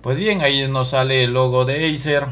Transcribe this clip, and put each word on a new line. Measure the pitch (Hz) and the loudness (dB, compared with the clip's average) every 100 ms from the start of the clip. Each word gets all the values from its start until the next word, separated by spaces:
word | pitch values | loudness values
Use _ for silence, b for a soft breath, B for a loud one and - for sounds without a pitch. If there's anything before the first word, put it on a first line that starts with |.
Pues | 123 135 | -4 -2
bien, | 214 202 | 0 0
ahí | 143 139 135 | 0 0 0
nos | 135 127 | -2 0
sale | 135 131 131 | 0 2 2
el | 123 | 2
logo | 127 127 127 | 2 2 2
de | 127 143 160 | 0 0 -2
Acer, | 147 147 143 139 | -2 -2 -2 -2